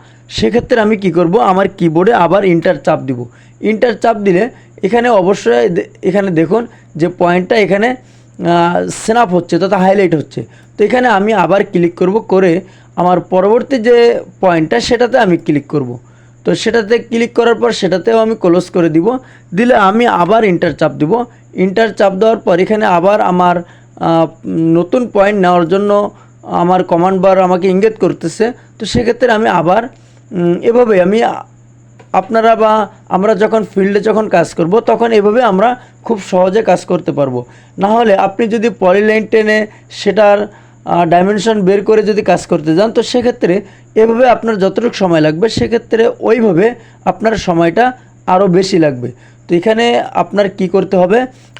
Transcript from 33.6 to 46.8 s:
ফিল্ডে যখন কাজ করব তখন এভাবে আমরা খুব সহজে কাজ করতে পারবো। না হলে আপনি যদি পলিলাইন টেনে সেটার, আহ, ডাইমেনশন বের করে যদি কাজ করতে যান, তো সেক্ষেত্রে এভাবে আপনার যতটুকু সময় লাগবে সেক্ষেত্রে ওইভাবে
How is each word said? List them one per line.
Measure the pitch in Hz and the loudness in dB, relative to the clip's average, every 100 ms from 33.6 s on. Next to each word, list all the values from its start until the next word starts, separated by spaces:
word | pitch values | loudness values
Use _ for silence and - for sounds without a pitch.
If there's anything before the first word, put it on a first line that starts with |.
ফিল্ডে | 196 196 190 202 | -2 -2 0 0
যখন | 202 214 220 | 0 -2 0
কাজ | 175 156 | 0 0
করব | - 165 220 | -2 0 0
তখন | 226 233 233 | 0 0 2
এভাবে | 220 202 226 | 2 2 2
আমরা | 240 185 226 247 - - | 2 2 0 -2 -10 -16
খুব | - 214 | -8 -8
সহজে | - 185 185 190 | -2 0 0 0
কাজ | - 180 | 0 -2
করতে | - 175 - | -2 -4 -4
পারবো। | 147 139 123 120 - - - | -4 -4 -4 -10 -18 -18 -6
না | 196 | 0
হলে | 226 226 | 2 2
আপনি | 190 190 - 226 | 2 0 -2 -4
যদি | 226 226 | -2 -4
পলিলাইন | 185 185 196 214 220 214 | 0 2 2 2 0 0
টেনে | 220 214 214 214 - - | 0 2 0 -2 -10 -20
সেটার, | - 208 190 208 202 208 - - - | -8 -4 2 4 2 -2 -12 -20 -16
আহ, | - 170 | -4 0
ডাইমেনশন | 175 175 190 208 214 214 | 2 2 2 0 0 0
বের | 185 196 | 2 0
করে | 202 220 | 2 0
যদি | 202 202 | 2 -2
কাজ | 196 180 - | 0 -2 -2
করতে | 170 151 160 | -4 0 0
যান, | 220 | 0
তো | 214 | 0
সেক্ষেত্রে | 226 254 240 240 202 185 - - - | -2 -2 -2 -2 -2 -2 -4 -20 -6
এভাবে | - 226 226 254 | 0 2 2 2
আপনার | 214 226 214 | 2 0 -2
যতটুকু | 185 190 226 | -2 -2 -4
সময় | - 190 165 | -2 0 0
লাগবে | 151 156 220 | 0 0 -2
সেক্ষেত্রে | - 233 226 - 220 233 - | -2 -2 -4 -2 0 0 0
ওইভাবে | 214 240 220 170 220 247 | -2 0 2 2 0 -2